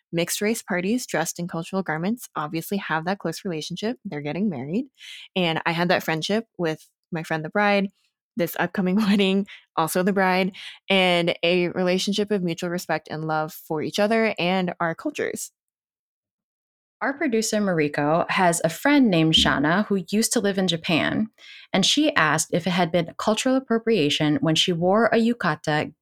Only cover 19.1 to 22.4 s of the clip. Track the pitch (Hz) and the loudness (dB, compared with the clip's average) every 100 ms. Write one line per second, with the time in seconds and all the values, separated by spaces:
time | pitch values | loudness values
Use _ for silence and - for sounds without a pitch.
19.1 | 165 160 160 147 - 147 180 208 196 170 | 6 4 4 4 2 2 2 2 -2 0
20.1 | 208 226 240 202 190 185 165 - 151 73 | 0 0 0 0 2 0 0 0 0 2
21.1 | - 220 _ - - - 190 185 - 302 | 0 -4 _ -20 -20 -4 0 2 2 2
22.1 | - 156 156 | 4 2 2